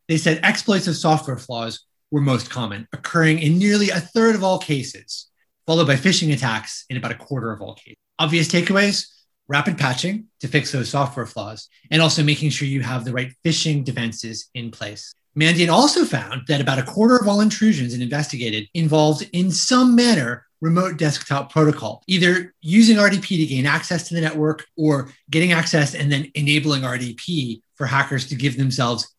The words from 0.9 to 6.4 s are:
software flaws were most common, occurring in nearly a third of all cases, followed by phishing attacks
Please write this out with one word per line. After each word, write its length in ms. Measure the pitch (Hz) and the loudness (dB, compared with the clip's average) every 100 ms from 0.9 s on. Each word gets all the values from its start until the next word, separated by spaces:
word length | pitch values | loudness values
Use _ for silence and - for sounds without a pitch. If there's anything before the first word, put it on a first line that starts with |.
| 147 | -2
software 420 | 165 151 - 127 | 2 2 0 -8
flaws 460 | - 120 113 - _ _ _ | -8 -8 -8 -10 _ _ _
were 100 | 147 | -2
most 300 | 143 131 - | 0 0 -2
common, 360 | 127 113 101 113 | -8 -8 -10 -14
occurring 460 | - - 170 160 160 | -14 -4 2 2 2
in 200 | 151 170 | 2 2
nearly 320 | 208 208 202 | 4 2 2
a 100 | 175 | -2
third 340 | - 233 226 | -4 2 2
of 100 | 220 | 4
all 140 | 190 185 | 0 0
cases, 720 | - 143 - - - - - _ _ _ - | -2 -4 -6 -12 -16 -16 -16 _ _ _ -2
followed 200 | 165 151 | 2 2
by 100 | 131 | 2
phishing 360 | 190 - 160 | 2 2 2
attacks 520 | 139 | 0